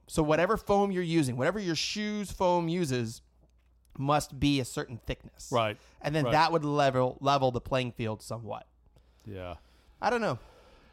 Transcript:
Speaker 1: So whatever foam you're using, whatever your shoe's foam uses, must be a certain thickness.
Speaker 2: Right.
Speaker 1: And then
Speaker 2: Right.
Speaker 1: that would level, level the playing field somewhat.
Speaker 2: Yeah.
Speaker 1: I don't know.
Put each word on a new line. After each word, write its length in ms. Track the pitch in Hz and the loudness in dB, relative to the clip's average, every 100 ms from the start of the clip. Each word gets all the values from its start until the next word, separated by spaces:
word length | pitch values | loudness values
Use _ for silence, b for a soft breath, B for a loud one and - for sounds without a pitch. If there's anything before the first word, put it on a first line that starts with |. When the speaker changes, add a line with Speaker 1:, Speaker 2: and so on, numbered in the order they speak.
| - | -4
Speaker 1:
So 160 | - | 0
whatever 340 | 151 156 185 214 | 2 4 2 0
foam 340 | - 202 202 | 2 2 2
you're 120 | 180 | 0
using, 340 | 170 165 131 117 | 2 2 2 2
whatever 220 | 147 208 | 0 0
your 160 | 185 156 | -2 -2
shoe's 560 | - 208 208 208 202 | -4 -4 -4 -4 -6
foam 360 | - 185 175 165 | 0 2 2 0
uses, 540 | 175 156 127 113 117 - _ _ _ _ _ _ - | 0 0 -2 -2 -8 -18 _ _ _ _ _ _ -4
must 420 | 139 147 - 135 | 0 0 0 -2
be 200 | 143 139 | 2 2
a 60 | 120 | -2
certain 320 | 151 143 113 - | -6 -8 -10 -10
thickness. 440 | 123 - - - | -10 -14 -20 -4
Speaker 2:
Right. 260 | 123 110 110 b b | 0 0 -4 b b
Speaker 1:
And 140 | 147 156 | -4 0
then 100 | 123 | 2
Speaker 2:
Right. 60 | |
Speaker 1:
that 200 | 147 160 | 4 4
would 120 | 165 147 | 2 0
level, 520 | 147 139 127 127 - | 2 2 2 0 0
level 320 | 135 143 131 | 2 4 2
the 100 | 120 | 0
playing 300 | - 135 123 | -2 -2 -2
field 300 | - 110 107 | -4 -6 -6
somewhat. 460 | - 113 107 110 - _ _ _ _ _ 107 | -8 -10 -10 -12 -14 _ _ _ _ _ -14
Speaker 2:
Yeah. 300 | 95 90 82 b b b b | -12 -10 -12 b b b b
Speaker 1:
I 80 | 202 | -2
don't 120 | 233 | 0
know. 180 | 202 123 b b b b b | -2 -4 b b b b b